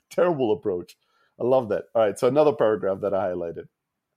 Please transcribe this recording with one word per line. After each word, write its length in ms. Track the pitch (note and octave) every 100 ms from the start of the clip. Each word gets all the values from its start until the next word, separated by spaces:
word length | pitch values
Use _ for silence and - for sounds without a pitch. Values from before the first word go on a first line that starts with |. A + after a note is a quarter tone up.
| _
terrible 420 | - F3+ D3 A2+
approach. 460 | G#2+ G#2 F2+ F2 - _ _ _ _
I 40 |
love 260 | A#2 C3 A2+
that. 140 | F#2+ -
All 80 | A#2
right, 160 | G#2+ G2
so 100 | B2+
another 240 | C#3 D3+
paragraph 480 | C#3+ A2+ G#2 F#2+ F#2+
that 140 | G2+
I 160 | F#2+ F#2+
highlighted. 380 | F2+ E2+ E2 - _ _ _ _